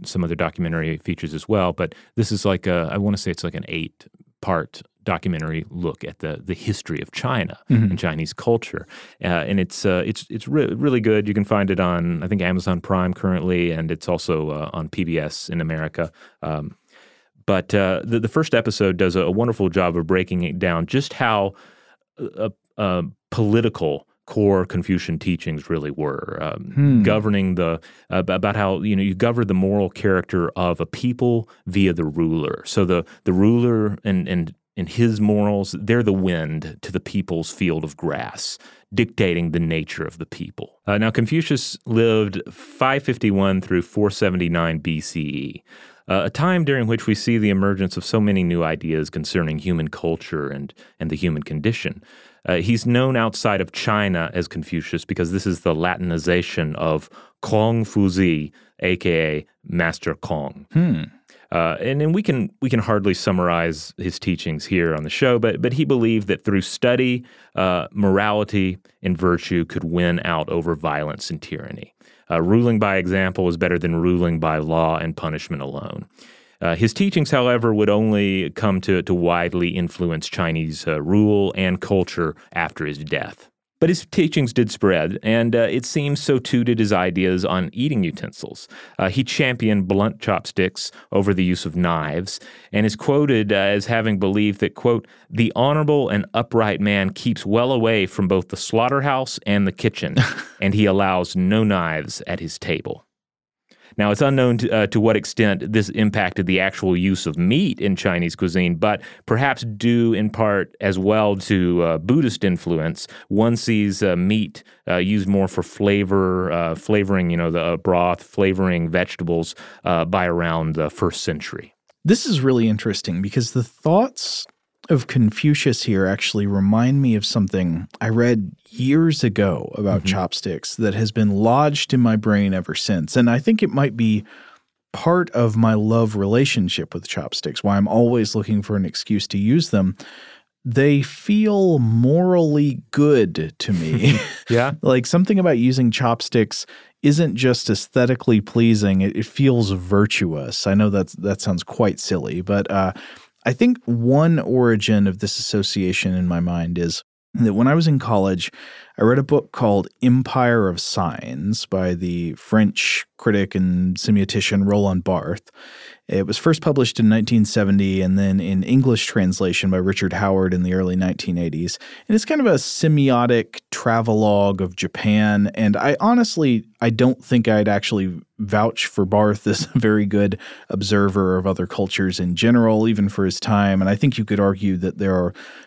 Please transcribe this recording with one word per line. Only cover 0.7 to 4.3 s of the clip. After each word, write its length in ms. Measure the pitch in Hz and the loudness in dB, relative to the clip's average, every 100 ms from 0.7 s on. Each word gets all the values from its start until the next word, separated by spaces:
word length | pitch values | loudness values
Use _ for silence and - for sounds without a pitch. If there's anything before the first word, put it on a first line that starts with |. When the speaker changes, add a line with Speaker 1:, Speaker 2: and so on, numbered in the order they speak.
| 82 80 80 | -2 -4 -6
Speaker 1:
features 340 | - 87 78 | -6 -6 -8
as 160 | 78 - | -8 -2
well. 240 | 107 90 | 0 0
But 220 | 80 82 - _ - | -2 -6 -8 _ -4
this 140 | 110 | -2
is 140 | 104 | -2
like 220 | 101 92 95 | 0 0 0
a, 240 | 87 80 | -2 -2
I 60 | 101 | -2
wanna 180 | 101 98 | -2 -2
say 140 | - | -4
it's 140 | 82 | -6
like 100 | 85 | -8
an 100 | 78 - | -10 -8
eight-part 1120 | 82 80 - - _ _ | -8 -8 -12 -20 _ _